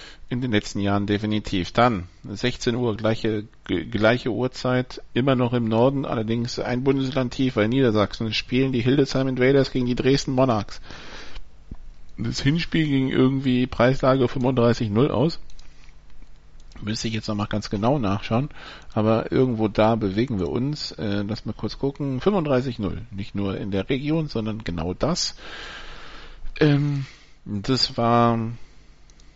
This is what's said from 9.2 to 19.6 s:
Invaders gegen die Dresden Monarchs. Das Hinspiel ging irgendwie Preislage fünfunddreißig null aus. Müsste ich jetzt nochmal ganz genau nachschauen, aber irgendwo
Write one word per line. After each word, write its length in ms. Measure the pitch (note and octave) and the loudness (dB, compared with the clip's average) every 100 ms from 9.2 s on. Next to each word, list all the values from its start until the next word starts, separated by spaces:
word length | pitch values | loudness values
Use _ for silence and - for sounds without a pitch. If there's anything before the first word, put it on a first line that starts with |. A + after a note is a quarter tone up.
| C3+ | 0
Invaders 440 | B2+ B2+ C#3 C3 | 2 4 4 4
gegen 160 | C3 B2 | 0 0
die 80 | A#2+ | 2
Dresden 360 | B2+ C#3 - | 2 2 2
Monarchs. 480 | C3 C3 A2 G2 - - - - - - - - - - - - - - - | 2 4 2 -2 -8 -12 -14 -14 -12 -8 -8 -8 -12 -14 -12 -12 -14 -12 -6
Das 220 | A2+ B2 | -4 0
Hinspiel 440 | C3+ E3 E3 E3+ D3+ | 0 0 0 0 2
ging 240 | C3+ C3 | 2 2
irgendwie 560 | - C3 C3+ C3+ B2 B2+ | 4 4 2 2 2 2
Preislage 600 | - A#2+ C3+ C3 C3+ B2 | 2 2 4 4 4 2
fünfunddreißig 640 | C#3 B2+ B2+ A#2+ A2+ A2+ | 2 0 4 4 4 2
null 180 | G2+ C#3+ | 2 2
aus. 300 | - D#3 - - - - - - - - - - - - - - - | 2 0 -2 -8 -10 -12 -14 -18 -18 -14 -14 -14 -16 -18 -18 -16 -10
Müsste 260 | G2 A2+ A#2 | -6 -4 -4
ich 60 | |
jetzt 140 | A2 - | -4 -4
nochmal 200 | G#2 G2+ | -4 -2
ganz 220 | G#2+ - | -4 -4
genau 300 | G2+ A2 D3 | 0 2 2
nachschauen, 500 | G#2 G2+ - A#2 D3 - - - - | 0 -2 0 0 -2 -6 -16 -16 -6
aber 380 | - G#2+ A2 - | 0 2 2 2
irgendwo 360 | - C3 A2+ | 2 2 2